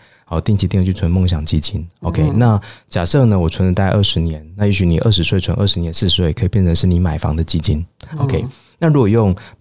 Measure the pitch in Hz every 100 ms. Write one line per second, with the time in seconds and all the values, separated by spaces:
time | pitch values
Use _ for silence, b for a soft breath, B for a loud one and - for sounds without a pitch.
0 | b b _ 82 - 101 90 95 92 92
1 | 82 92 90 80 76 80 - 90 82 _
2 | - 170 151 117 120 104 B B _ 98
3 | 85 147 120 98 82 - 92 92 95 104
4 | 98 - 82 76 78 95 104 98 87 82
5 | 117 104 82 95 - 85 101 90 85 78
6 | 90 90 85 76 90 101 90 82 95 87
7 | 90 80 78 78 80 80 104 78 85 _
8 | - 156 139 127 117 B B B 165 147
9 | 113 113 104 90 B B